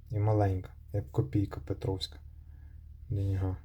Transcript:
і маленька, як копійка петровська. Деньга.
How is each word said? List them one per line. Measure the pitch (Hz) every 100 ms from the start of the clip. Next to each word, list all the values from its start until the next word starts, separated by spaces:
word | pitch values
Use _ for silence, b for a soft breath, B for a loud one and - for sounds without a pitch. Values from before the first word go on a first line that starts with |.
| -
і | 104
маленька, | 107 107 98 92 - - -
як | 101 -
копійка | - - 104 - -
петровська. | - 95 - 95 - - - B B B B B - - -
Деньга. | 101 98 95 95 92